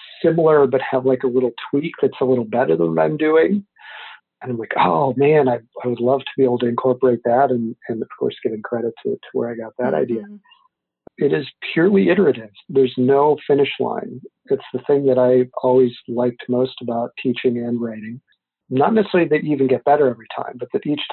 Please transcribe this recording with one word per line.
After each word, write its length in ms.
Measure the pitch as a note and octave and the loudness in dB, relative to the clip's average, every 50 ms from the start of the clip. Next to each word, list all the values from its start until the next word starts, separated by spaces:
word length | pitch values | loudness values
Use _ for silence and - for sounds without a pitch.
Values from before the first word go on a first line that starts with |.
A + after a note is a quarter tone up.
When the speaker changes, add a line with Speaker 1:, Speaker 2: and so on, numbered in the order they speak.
| - - - - - | -20 -20 -8 -2 0
Speaker 1:
similar 440 | E3 E3 E3 D#3 D#3+ D#3 D3+ C#3+ B2+ | 0 2 2 4 4 6 6 4 4
but 140 | B2 B2+ | 2 0
have, 240 | - - - C3 B2+ | -2 -2 -4 -2 0
like, 180 | C3 C3 B2+ - | 0 0 0 0
a 40 | C3 | -2
little 240 | A#2+ C3 B2+ A#2+ A#2 - - - | 0 0 0 -2 -2 -6 -8 -4
tweak 240 | - C#3+ D3+ E3+ - - | -4 -2 -2 -4 -2 -2
that's 180 | - C3 C3 - | -2 -2 0 0
a 40 | C#3 | 0
little 200 | B2+ C3 B2 A#2 | 0 0 0 0
better 300 | A2 A2 A#2 C3+ D3+ E3 | -2 -2 0 0 2 2
than 200 | E3 - - D#3+ | 2 0 0 0
what 80 | D#3+ D#3+ | 0 0
I'm 140 | D#3 D#3 D3 | 0 0 0
doing. 480 | D#3 D#3 D#3 D#3+ D#3+ F3 G3+ G#3 G3 _ _ _ - - - - - - - - _ _ _ _ | 0 2 4 4 4 4 2 -2 -4 _ _ _ -20 -20 -20 -18 -20 -20 -20 -20 _ _ _ _
And 100 | - B2+ | -10 -8
I'm 60 | B2 A2+ | -8 -8
like, 160 | A2 - - - | -8 -6 -2 0
"Oh, 360 | - - E3+ D#3+ D3 C3+ A#2+ A#2+ | 0 2 2 2 0 0 0 2
man, 300 | C#3 D3 D#3 D3+ C#3+ C3 | 2 4 4 4 4 2
I, 120 | A#2+ A#2 A2+ _ _ - - | 0 -2 -4 _ _ -8 -6
I 40 | B2 | -6
would 120 | A#2+ A#2 | -4 -2
love 220 | A#2+ B2 C3+ C3+ | 0 0 0 0
to 100 | C3 - - | -2 -4 -2
be 80 | - C3+ | 2 2
able 140 | B2+ B2 A#2+ | 2 2 2
to 60 | B2 | 0
incorporate 560 | A#2+ A#2 A#2+ - C3 B2+ B2 - B2+ A#2+ A#2 - | -2 -2 0 0 0 0 2 2 2 2 2 0
that," 260 | B2 A#2 B2+ C#3 C3+ | 0 2 2 2 2
and, 240 | B2+ A#2+ A#2 A2+ A#2 - - - | 2 0 -2 -4 -8 -10 -10 -8
and 140 | A#2+ A2 | -8 -6
of 80 | A2 - - - | -8 -8 -8 -6
course, 180 | - - - - - | -6 -6 -4 -6 -6
giving 200 | - A2 G#2+ G#2+ | -6 -6 -8 -8
credit 300 | - - A#2 A2+ A#2 A2+ - - | -6 -6 -4 -4 -6 -6 -6 -6
to, 80 | A#2+ | -6
to 180 | A#2 - - - - | -6 -6 -8 -8 -6
where 180 | C3 A#2+ A#2 | -6 -6 -6
I 40 | A#2+ | -6
got 180 | A2+ A2+ A2 - - | -10 -12 -12 -8 -6
that 160 | B2 C3 D#3 | -4 -2 0
idea. 300 | D#3 C#3+ - - A3+ G#3 | 0 -2 -2 -4 -6 -6
Speaker 2:
Mm-hmm. 140 | G#3 G#3 G#3 _ _ _ _ _ _ _ _ _ _ _ _ _ - - - | -10 -16 -20 _ _ _ _ _ _ _ _ _ _ _ _ _ -20 -6 -2
Speaker 1:
It 120 | D3+ C#3 | -2 0
is 140 | D#3 D#3 C#3 B2+ - _ - - - | 0 -2 -2 -6 -12 _ -12 -6 -2
purely 360 | - E3 G3 G#3+ G3 G3 E3+ | 0 2 4 4 4 4 4
iterative. 400 | F3 F#3+ G3 D3+ B2 A#2+ A2+ G#2+ _ - - - | 4 4 4 2 2 0 -4 -16 _ -20 -16 -2
There's 260 | C#3+ C3+ C3+ B2 B2 - | 2 2 2 2 2 0
no 400 | B2+ B2+ C#3 C#3 C#3+ D3+ D3 C#3+ - | 2 2 4 4 4 2 2 0 0
finish 240 | - D3 C#3+ C#3+ C3 - - | 0 2 2 2 0 -2 -4
line. 400 | B2+ A#2 A2+ - - - B2+ B2+ - - _ _ _ | -6 -6 -6 -6 -8 -10 -14 -16 -18 -20 _ _ _
It's 180 | - C#3 C3 - - - | -4 -4 -4 -4 -8 -12
the 80 | B2 B2+ - | -8 -2 0
thing 180 | D3 C#3 C#3+ | 0 2 2
that 140 | C3+ B2+ B2+ | 2 2 4
I 280 | B2+ B2 B2+ B2+ B2+ B2+ - - | 4 4 4 4 2 0 -2 -2
always 300 | - C3 B2+ C3 C3 A#2+ B2 - - - | 0 2 4 4 4 4 0 -4 -10 -8
liked 340 | A2+ A#2 B2 B2 A#2+ - - - | -4 -2 -2 -2 -4 -6 -6 -4
most 240 | B2 B2 B2+ C3 - - | -2 -2 -2 -2 -4 -8
about 300 | B2 A#2 A#2 A#2 A#2 B2 - - | -10 -6 -6 -6 -6 -6 -8 -6
teaching 380 | - C3 A#2+ - - C3 A#2+ A#2+ | -4 -4 -2 -2 -2 -2 -2 -2
and 200 | A#2+ A#2+ A#2+ A#2 | -4 -4 -4 -4
writing. 400 | A#2 A#2 A2 A2 G#2 A2 A#2+ B2+ - _ _ _ _ _ _ _ _ - | -6 -6 -8 -10 -12 -14 -14 -16 -18 _ _ _ _ _ _ _ _ -4
Not 240 | B2+ C3 C#3 F3+ A3+ | -2 0 0 2 2
necessarily 340 | A3 G3+ G3 - F#3 E3 D3+ | 2 0 2 2 0 2 2
that 140 | D3+ D3+ D#3 | 2 0 0
you 100 | D3+ D3 | -2 -2
even 140 | C3+ C3+ B2+ | 0 0 0
get 160 | B2+ A#2+ - | 0 0 2
better 260 | - C#3 D3+ D3 B2+ | 2 2 4 4 2
every 180 | A#2+ A2+ A2 - - | 0 -2 -8 -14 -12
time, 200 | - - - - B2 | -12 -12 -12 -12 -12
but 120 | B2 - - | -10 -8 -6
that 140 | C#3 - D3 | -6 -4 -4
each 140 | D3 D3 - - | -4 -4 -6 -4